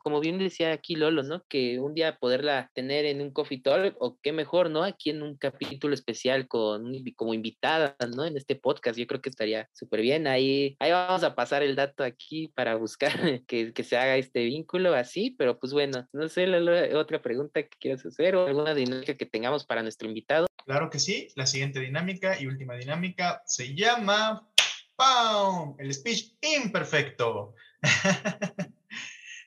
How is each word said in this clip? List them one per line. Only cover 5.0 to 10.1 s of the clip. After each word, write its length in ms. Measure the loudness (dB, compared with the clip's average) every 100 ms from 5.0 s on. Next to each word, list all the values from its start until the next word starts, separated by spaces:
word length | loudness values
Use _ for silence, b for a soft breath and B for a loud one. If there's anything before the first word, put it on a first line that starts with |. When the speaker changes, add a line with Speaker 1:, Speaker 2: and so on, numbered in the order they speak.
| -6
Speaker 1:
en 120 | -4
un 140 | -8 -4
capítulo 560 | -6 -4 -10 -4 -2
especial 560 | -2 -4 -4 0 0 0
con 380 | 0 0 -2 -6
un 80 |
invi-, 200 | -8 -10
como 200 | -6 -2
invitada, 600 | -2 -4 -2 0 2 0 -2 -6
¿no? 100 | -4
En 120 | -4 -6
este 180 | -4 -2
podcast, 420 | 0 0 -2 -4
yo 80 | -4
creo 140 | -4
que 100 | -6
estaría 380 | -4 -2 -2 -6
súper 280 | -14 -4 0
bien. 260 | 2